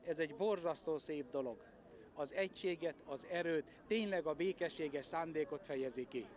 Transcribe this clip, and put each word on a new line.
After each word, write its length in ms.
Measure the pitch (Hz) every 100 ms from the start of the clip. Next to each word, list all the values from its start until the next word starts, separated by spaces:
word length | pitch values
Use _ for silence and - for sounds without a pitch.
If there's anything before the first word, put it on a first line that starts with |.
Ez 140 | - 156
egy 160 | 156
borzasztó 640 | 147 208 196 170 151 - 156
szép 320 | - 151 127
dolog. 260 | 139 127 113 - - - - -
Az 200 | - 139
egységet, 600 | 165 190 - 190 175 170 143
az 220 | - 139 151
erőt, 340 | 175 170 160 139 - -
tényleg 400 | 220 214 185 156
a 80 |
békességes 720 | 147 180 185 170 - 156 143 131
szándékot 580 | 165 165 156 147 147
fejezi 420 | - 139 131 120 123
ki. 180 | 127 101